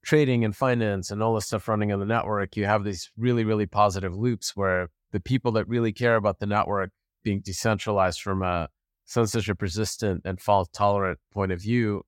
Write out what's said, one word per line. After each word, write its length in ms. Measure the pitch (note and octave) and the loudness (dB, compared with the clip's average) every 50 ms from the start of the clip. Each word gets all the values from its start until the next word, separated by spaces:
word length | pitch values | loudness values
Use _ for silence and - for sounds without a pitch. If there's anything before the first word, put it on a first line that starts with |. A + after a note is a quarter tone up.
| _ | _
trading 400 | - D#3 D3+ D3 B2+ B2 A#2+ A2+ | 4 4 4 4 4 4 2 2
and 100 | G#2+ G2+ | 0 0
finance 560 | - C3+ C3 B2 A#2+ A2+ G#2 G2+ F#2+ F#2 - | 0 0 0 2 2 0 0 0 -2 -4 -6
and 120 | G2+ G#2 | -4 -2
all 120 | A2 A2+ A2+ | 0 0 0
this 120 | G#2+ G2+ | 0 -2
stuff 200 | - - G#2 - | -4 -6 -4 -2
running 260 | - G#2+ G#2 G#2 G#2 | 0 0 0 2 0
on 60 | G2+ G2 | 0 -2
the 80 | G2 | -2
network, 500 | G#2 A#2 A#2 - G2+ G#2+ G2+ G2 F#2 - | 0 -2 -2 0 -2 -2 -2 -4 -4 -4
you 100 | G#2+ G2+ | -4 0
have 180 | G2+ G#2+ G#2+ G2 | 2 2 0 0
these 260 | G#2 G2 E2+ - - _ | -4 -6 -8 -10 -14 _
really, 280 | A2 A2+ B2 B2 A#2 A2 | -2 0 2 2 2 2
really 220 | G#2+ A2 G#2+ G#2 | 0 0 0 -2
positive 480 | F2+ - G#2 G#2 G2+ F2+ G2 F#2+ F#2 F2 | -2 2 4 4 4 4 0 -4 -4 -4
loops 380 | G2 A#2 B2 A#2 G#2 - - - | -2 0 0 -2 -2 -6 -8 -4
where 360 | G2 G2 F#2+ F#2 F2+ F2+ E2+ _ _ _ _ | -2 0 0 2 0 -2 -4 _ _ _ _
the 80 | - G2+ | -6 -6
people 320 | - - C3 B2+ - A#2+ | -2 0 -2 0 0 0
that 160 | A2 A2 G2+ G2+ | 0 0 0 0
really 240 | A#2 A#2+ A#2 A2 | -2 0 0 0
care 240 | G2+ - B2 A#2+ A#2 | -2 0 2 2 2
about 240 | A2 G2+ G#2 F#2 _ | 4 2 0 -2 _
the 60 | G#2 | -4
network 440 | G#2 G2+ G#2+ - - G2+ G2 F#2+ F#2 _ _ _ _ _ _ | 0 0 0 0 0 0 -2 -2 -4 _ _ _ _ _ _
being 180 | _ A2 G2+ G2 | _ -2 -2 -2
decentralized 800 | F#2+ G2+ F#2 - - A2+ G#2+ F#2+ - A2 G#2 G2 F#2+ F2+ E2+ - | -4 -8 -10 -2 0 0 0 0 0 -2 2 2 2 2 0 -4
from 220 | - G2+ F#2+ F#2+ | -4 -4 -2 0
a 260 | F#2+ F2+ F2 E2+ D#2+ - _ _ _ _ _ _ _ | 0 0 0 -2 -4 -6 _ _ _ _ _ _ _
censorship 580 | - - B2 A2+ G2+ - A#2 G2 G#2 G2 - | -4 0 0 0 2 0 -2 -2 -2 -4 -2
resistant 600 | G#2+ F#2 E2 G#2 A2 - - - A2 G#2 F#2 E2 - | -4 -4 -2 -2 -4 -4 -4 -2 -2 -2 -2 -2 -4
and 160 | F#2+ F#2+ F2+ | -6 -8 -4
fault 320 | - - G2+ G2 F#2 - | 2 2 4 4 2 -2
tolerant 460 | - - G2+ G2+ G2+ G2+ G2 F#2 E2 - _ _ | -2 0 2 2 2 2 0 -2 -4 -6 _ _
point 200 | _ G#2 G2 F#2 | _ -2 -2 -2
of 80 | F#2 F2 | -2 -4
view 420 | F#2+ G#2+ A#2 B2 A2+ G#2+ G2+ F#2+ - | -2 0 0 2 2 0 -2 -4 -8